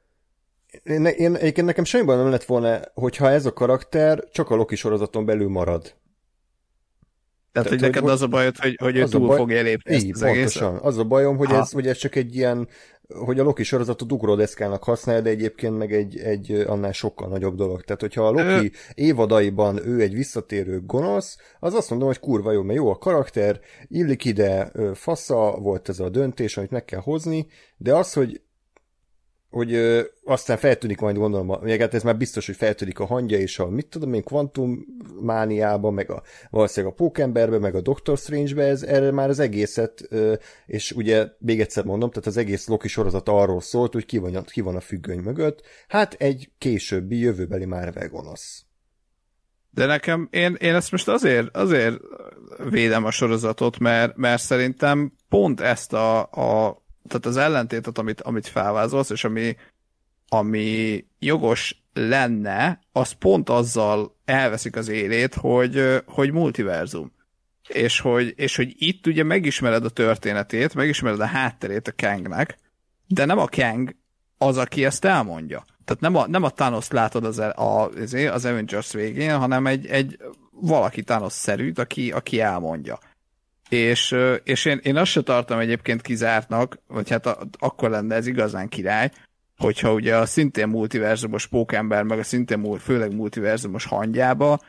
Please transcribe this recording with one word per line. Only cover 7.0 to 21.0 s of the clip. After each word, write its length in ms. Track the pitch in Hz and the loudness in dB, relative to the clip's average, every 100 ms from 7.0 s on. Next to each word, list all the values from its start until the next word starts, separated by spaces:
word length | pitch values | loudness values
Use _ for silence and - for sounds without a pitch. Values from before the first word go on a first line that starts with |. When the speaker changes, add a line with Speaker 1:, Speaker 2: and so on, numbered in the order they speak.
| _ _ _ _ _ 120 110 | _ _ _ _ _ -2 0
Speaker 1:
Tehát, 20 | |
Speaker 2:
hogy 100 | 127 131 | 2 2
neked 120 | 135 | 4
Speaker 1:
hogy 80 | 139 | 2
Speaker 2:
az 100 | 131 | 2
a 60 | 131 | 2
bajod, 300 | 131 127 - | 2 2 2
hogy, 180 | 131 120 | -2 0
hogy 160 | 127 127 | 0 2
ő 40 | |
Speaker 1:
az 120 | 131 | 4
a 40 | 135 | 4
Speaker 2:
túl 100 | 123 | 6
Speaker 1:
baj- 100 | 139 | 4
Speaker 2:
fogja 240 | 120 117 | 4 2
lépni 320 | 117 110 - | 2 0 0
ezt 100 | 143 95 | 0 0
Speaker 1:
Így, 60 | |
Speaker 2:
az 80 | 98 | 0
egészet? 400 | 127 120 131 - | 2 2 2 0
Speaker 1:
pontosan. 260 | 98 90 143 | -2 0 -2
Az 100 | 113 | 0
a 60 | |
bajom, 340 | 110 135 139 139 | 2 4 4 2
hogy 100 | 139 | 2
Speaker 2:
Aha. 100 | 135 | 2
Speaker 1:
ez, 100 | 127 | 2
hogy 160 | 139 127 | -2 -2
ez 100 | 123 | -2
csak 180 | 139 139 | -2 -2
egy 200 | 120 127 | -2 0
ilyen, 320 | 123 120 117 - - _ - - 117 | 0 0 -6 -12 -20 _ -18 -8 -2
hogy 140 | 131 | 2
a 40 | |
Loki 200 | 143 131 | 2 2
sorozatot 480 | 107 127 120 117 117 | 0 0 -2 -4 -4
ugródeszkának 720 | 127 107 104 107 - 101 101 | -2 2 2 2 -2 -6 -4
használja, 380 | - 117 123 117 | -2 -2 2 2
de 80 | 113 | 2
egyébként 480 | 107 110 - 117 110 | 0 -2 -4 -4 -4
meg 160 | 107 | 0
egy, 240 | 107 101 - | 0 -2 -4
egy, 340 | 110 104 95 | -4 -4 -2
ö, 160 | 104 101 | -2 0
annál 240 | 104 98 | -2 -4
sokkal 360 | - 107 - 95 | -4 -6 -6 -8
nagyobb 280 | 95 95 92 | -4 -4 -2
dolog. 260 | 95 92 | -4 -4
Tehát, 180 | - 104 | -6 -6
hogyha 260 | 107 120 110 | -4 0 2
a 40 | |
Loki 340 | 143 175 185 101 | 4 4 2 0
Speaker 2:
Ö- 80 | - - | -4 -14
Speaker 1:
évadaiban 920 | - 151 123 107 110 101 98 104 101 120 | 0 2 4 4 4 4 2 2 0 0
ő 140 | 120 | 2
egy 120 | 101 | 2
visszatérő 680 | 107 139 113 - 104 92 92 98 | 0 -4 -6 -6 -6 -4 -6 -4
gonosz, 520 | 123 | -2